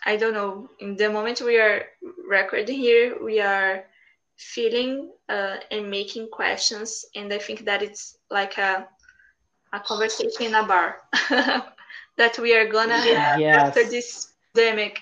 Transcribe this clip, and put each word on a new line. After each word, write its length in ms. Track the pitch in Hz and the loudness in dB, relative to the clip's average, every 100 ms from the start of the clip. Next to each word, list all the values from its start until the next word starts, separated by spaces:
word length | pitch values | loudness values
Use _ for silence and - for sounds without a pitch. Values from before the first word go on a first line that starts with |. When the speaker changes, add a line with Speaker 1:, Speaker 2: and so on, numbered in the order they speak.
| - | -4
Speaker 1:
I 100 | 214 | 0
don't 160 | 226 | 0
know, 360 | 214 202 196 247 - | -2 -4 -8 -14 -16
in 160 | 202 196 | -10 -2
the 140 | 214 | 0
moment 320 | 214 220 247 | 0 -4 -4
we 160 | 240 233 | 2 4
are 260 | 214 208 - _ 359 - - | 4 2 -4 _ -18 -16 -2
recording 480 | 196 196 - 214 269 | 0 0 -2 -4 0
here, 360 | 247 233 240 - | 4 6 4 0
we 160 | 220 214 | -2 0
are 440 | 202 196 190 190 - _ _ _ _ _ | 2 2 0 -2 -8 _ _ _ _ _
feeling, 760 | - - 226 240 254 269 330 415 - | -14 -4 -2 0 -2 -4 -8 -14 -8
uh, 280 | 208 196 190 - | -4 -4 -6 -8
and 180 | 214 202 | -8 -6
making 400 | 202 202 233 226 | -6 -8 -10 -12
questions. 760 | - 277 190 - 214 226 - - 208 | -4 -4 -2 -4 -4 -10 -12 -14 -14
And 160 | 202 | -8
I 40 | 208 | -8
think 260 | - 220 214 | -8 -10 -4
that 160 | 202 | -4
it's 360 | 208 - - _ - | -4 -10 -20 _ -8
like 280 | 202 196 - | -4 -4 -2
a, 300 | 196 190 - _ _ _ _ _ _ _ - | -2 -2 -6 _ _ _ _ _ _ _ -12
a 60 | 202 | -10
conversation 680 | 208 214 220 - 233 - 233 | -6 -2 -2 -2 -4 -4 0
in 80 | 220 | 0
a 80 | 208 | 2
bar 320 | 185 170 - - - - | 2 2 -4 -4 -2 0
<laughs> 0 | 254 262 262 - - - - - - | 2 2 0 -4 -18 -20 -20 -12 2
that 200 | 233 226 | 2 2
we 160 | 233 226 | 4 4
are 120 | 220 | 4
gonna 300 | 214 226 233 | 2 2 2
have 400 | 233 226 - 147 | 2 2 4 2
Speaker 2:
Yes. 140 | 151 | 6
Speaker 1:
after 300 | 151 143 - 220 | 6 6 4 2
this 440 | 240 240 - - _ _ 226 | 0 -6 -12 -14 _ _ 2
pandemic 460 | 226 214 208 208 | 2 2 -4 -8